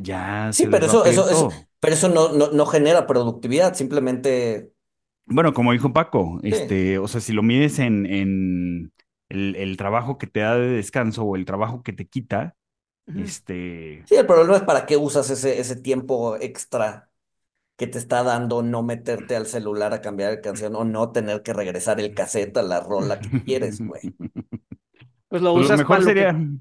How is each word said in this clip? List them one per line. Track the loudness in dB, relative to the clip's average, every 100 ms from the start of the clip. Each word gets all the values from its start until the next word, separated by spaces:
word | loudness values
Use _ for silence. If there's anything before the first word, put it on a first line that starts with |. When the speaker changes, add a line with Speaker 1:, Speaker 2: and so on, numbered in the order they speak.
Speaker 1:
ya | -8 -8 -6 -4 -2
Speaker 2:
Sí, |
Speaker 1:
se | 0 2
Speaker 2:
pero |
Speaker 1:
les | 4 4
va |
a | 6
Speaker 2:
eso, |
Speaker 1:
pedir |
Speaker 2:
eso, | 6 6 4
eso, |
Speaker 1:
todo. | 4 2 -2 -16 -2
Speaker 2:
pero | 0
eso | 2 4
no, | 4 4
no, | 4 4
no | 4
genera | 4 4 6 4 4
productividad, | 2 0 -4 -2 2 2
simplemente | 0 -2 0 0 -2 0 0 0 -4 -10 _ _ _ _ _
Speaker 1:
Bueno, | -2 2 2
como | 4 4
dijo | 4 2
Paco, | 0 0 0 -2 -4
Speaker 2:
Sí. |
Speaker 1:
este, | -2 -2 0 0 2 0
o | -2
sea, | -6
si | -2
lo | 0
mides | 4 4 2 2
en, | 0 0 0
en | -2 0 0 0 -2 -4 -6 -10 _ _ _ -12
el, | -6 -6
el | -4 -8 -6
trabajo | -2 -2 -4 -8
que | -6
te | -2
da | 0 0
de | 0
descanso | -2 -4 -2 -2 -2
o | -4
el | -4
trabajo | -4 -4 -4 -6
que | -10
te | -12 -10
quita, | -10 -6 -6 -6 -12 _ _ _ _ -14
Speaker 3:
Ujú. |
Speaker 1:
este | -10 -10 -12 -12 -10 -10 -12 -16 -10
Speaker 2:
Sí, | 2
el | 4 6
problema | 6 6 4
es |
para | 4 0 2
qué | 0
usas | 2 0 -2
ese, | -2 -2 -2
ese | -4 -6
tiempo | -4 -4 -2 -2 -2 -4
extra | -8 -12 -8 -4 -4 -6 _ _ _ _ _ _ _ -10
que | -8
te | -8
está | -2 0
dando | 2 0 -2 -2
no | -2 -2
meterte | -4 -6 -6 -6 -4
al | -6 -4
celular | -6 -6 -4 -4
a | -4
cambiar | -8 -4 -4
de | -4
canción | -8 -8 -6
o | -4
no | -4 -2 -2
tener | -2 -4 -6
que | -6
regresar | -6 -6 -4 -2 -2
el | -2
cassette | -4 -4 -4 -2 -2
a |
la | -2 -2
rola | -2 -4 -2 -6
que | -4 -6
quieres, | -2 -4 -4 -6
güey. | -10 -10 -14 -12
Speaker 1:
<laughs> | -12 -12 -14 -14 -16 -20 _ _ _ _ -8
Speaker 3:
Pues | -2
lo | 2
Speaker 1:
Pues | 4
lo |
Speaker 3:
usas | 4
Speaker 1:
mejor | 4
Speaker 3:
para | 4 4
lo | 6
que | 4
Speaker 1:
sería | 4 2 -2 -6